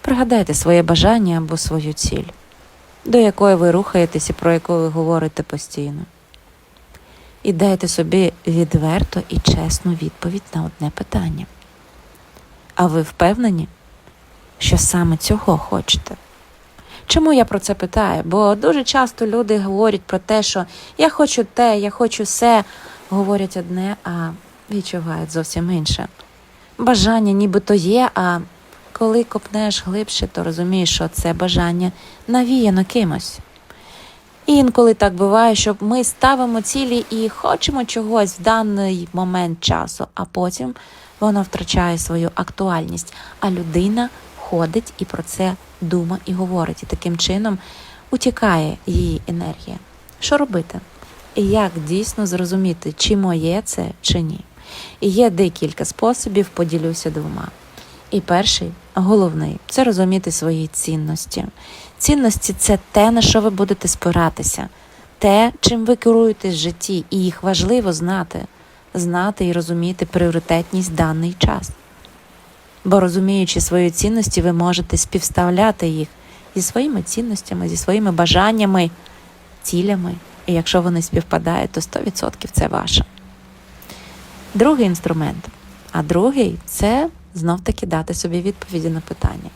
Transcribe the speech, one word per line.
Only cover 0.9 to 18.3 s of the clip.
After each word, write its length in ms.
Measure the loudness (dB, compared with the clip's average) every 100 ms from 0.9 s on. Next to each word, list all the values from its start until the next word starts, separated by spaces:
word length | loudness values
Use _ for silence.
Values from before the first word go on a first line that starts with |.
| 4 4 4 2 0
або 180 | -2 -4
свою 360 | -4 -4 -4
ціль, 320 | -4 -4 -4 -8 -16 -20 -20 -20 -20 -20 -14
до 140 | 2 6
якої 380 | 6 6 4 6
ви 140 | 4
рухаєтесь 600 | 4 2 2 2 0 -4
і 20 |
про 200 | -2 2
яку 200 | 0 0
ви 160 | 0 0
говорите 540 | 0 0 0 0 -6
постійно. 600 | -8 -10 -10 -8 -8 -8 -12 _ _ -20 _ _ _ _ -20 -20 -20 -20 -20 -6
І 100 | -4
дайте 360 | 2 2 2 -2
собі 440 | -2 0 2 2 0 -2
відверту 760 | 0 2 2 2 0 -2 -4 -4
і 100 | -2
чесну 540 | 2 2 0 -2 -2 -2
відповідь 400 | -4 -6 -6 -6 -6
на 100 | -6
одне 260 | -6 -4 -6
питання. 560 | -6 -4 -2 -2 -6 -10 -16 -20 -20 -20 -20 -20 -20 -20 -20 -20 -20 -10
А 120 | 0 2
ви 160 | 2
впевнені, 680 | -2 2 2 4 0 0 -4 -12 -20 -20 -20 _ -20 -20 -20 -4
що 200 | 2 2
саме 380 | 2 2 2 0
цього 420 | 0 0 2 0
хочете? 560 | 0 -6 -2 -4 -4 -16 -18 -20 -20 -20 -20 -20 -20 -20 -2
Чому 260 | 2 4
я 120 | 4
про 140 | 4 0
це 160 | -4
питаю? 480 | -4 -2 0 0 0
Бо 300 | -2